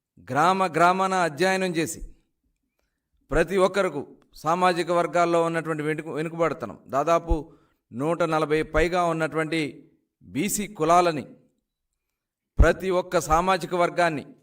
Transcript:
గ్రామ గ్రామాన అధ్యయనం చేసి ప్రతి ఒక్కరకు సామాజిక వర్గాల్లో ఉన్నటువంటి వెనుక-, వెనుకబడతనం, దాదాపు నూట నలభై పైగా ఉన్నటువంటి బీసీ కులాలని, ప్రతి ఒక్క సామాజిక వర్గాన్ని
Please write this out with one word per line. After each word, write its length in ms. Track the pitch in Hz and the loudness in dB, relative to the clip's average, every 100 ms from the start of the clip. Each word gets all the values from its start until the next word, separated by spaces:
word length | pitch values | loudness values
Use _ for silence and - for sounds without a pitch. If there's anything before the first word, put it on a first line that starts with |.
| _ _ | _ _
గ్రామ 540 | 87 131 170 190 185 | -4 2 2 2 0
గ్రామాన 400 | 151 175 185 190 | 4 4 4 0
అధ్యయనం 640 | 185 170 139 185 190 190 165 | 0 -2 0 0 0 -2 -4
చేసి 400 | 156 - - - _ _ _ _ _ _ _ _ _ _ - | -4 -6 -14 -18 _ _ _ _ _ _ _ _ _ _ -4
ప్రతి 260 | 143 165 190 | -2 0 2
ఒక్కరకు 580 | 185 185 185 143 - - _ | 0 2 -2 -4 -12 -16 _
సామాజిక 580 | - 151 175 180 170 160 | -10 -2 2 2 2 0
వర్గాల్లో 520 | 175 165 175 170 170 | 0 0 0 2 2
ఉన్నటువంటి 400 | 165 165 156 156 | 0 -2 -4 -4
వెనుక-, 260 | 151 156 156 | -4 -6 -6
వెనుకబడతనం, 760 | 131 165 165 160 135 107 85 - | -6 -6 -2 -2 -2 -10 -12 -6
దాదాపు 680 | 127 151 170 165 160 139 - _ _ _ | -2 2 0 2 -4 -4 -20 _ _ _
నూట 300 | 110 151 170 | -6 -4 0
నలభై 400 | 165 160 151 156 | 0 0 0 0
పైగా 400 | 151 156 170 180 | 0 0 0 2
ఉన్నటువంటి 880 | 175 165 156 156 156 160 143 - - _ _ _ | 0 0 -2 -2 -2 -2 -4 -8 -20 _ _ _
బీసీ 460 | 87 113 202 - 202 | -10 -4 -2 -4 -6
కులాలని, 560 | 107 156 175 175 151 104 - _ _ _ _ _ _ _ _ _ _ _ - | -4 4 4 4 0 -8 -16 _ _ _ _ _ _ _ _ _ _ _ 2
ప్రతి 300 | 160 175 185 | 4 4 0
ఒక్క 300 | 180 180 175 | -2 0 -2
సామాజిక 560 | 139 156 185 190 156 175 | 2 0 2 0 -2 0
వర్గాన్ని 500 | 170 151 170 147 - - | 0 2 0 0 -10 -20